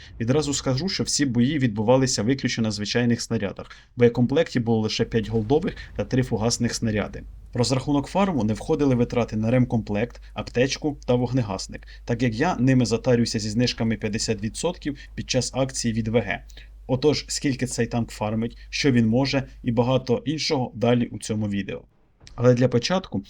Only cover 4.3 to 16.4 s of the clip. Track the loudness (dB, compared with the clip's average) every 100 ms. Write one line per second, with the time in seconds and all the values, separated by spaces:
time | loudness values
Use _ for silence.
4.3 | 2 0 0 2 2 0 -2 0 -2 0
5.3 | -2 2 2 0 -8 -12 -6 -2 0 0
6.3 | 0 0 0 -2 -2 -2 -2 -4 -8 -14
7.3 | -18 -8 -2 0 0 2 0 0 0 2
8.3 | 2 0 -2 -2 2 4 4 2 0 0
9.3 | 0 2 2 2 0 0 -2 -4 -6 -12
10.3 | -10 -4 0 0 0 -4 -4 0 0 2
11.3 | 0 -2 -4 -8 -14 -16 -12 -4 0 0
12.3 | 2 0 2 4 4 4 0 2 2 2
13.3 | -2 -2 0 0 0 -2 -2 -4 -4 -2
14.3 | -4 -4 -4 -4 -4 -8 -8 -12 -10 -2
15.3 | -2 -2 -2 -2 -2 -2 -2 0 0 0
16.3 | -6